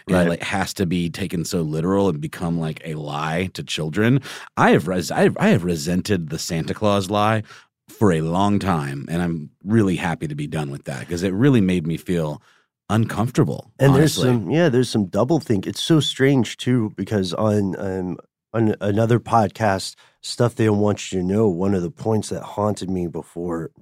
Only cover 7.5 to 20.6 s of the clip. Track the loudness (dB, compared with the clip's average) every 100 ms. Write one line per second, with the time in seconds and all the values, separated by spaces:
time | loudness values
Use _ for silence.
7.5 | -14 _ _ -14 2 4 4 0 2 2
8.5 | 2 0 -2 -4 -8 -6 -2 -2 -4 -8
9.5 | _ 0 2 2 0 -2 -4 -6 -6 -6
10.5 | -6 -6 -8 -10 -10 -8 -4 -2 2 4
11.5 | 6 4 2 -2 -4 -2 -2 -2 -6 _
12.5 | _ _ _ -2 0 0 -2 0 0 0
13.5 | -2 -10 2 4 6 4 2 2 2 0
14.5 | 2 4 2 2 0 0 0 2 2 0
15.5 | -2 -2 -4 2 2 2 2 4 4 0
16.5 | -4 -2 0 -2 -6 -2 -2 -2 0 2
17.5 | 2 0 -2 -4 -4 -6 -8 -14 _ _
18.5 | 0 0 0 0 2 2 2 2 2 2
19.5 | 0 0 0 -4 -14 _ _ -8 -2 0
20.5 | 2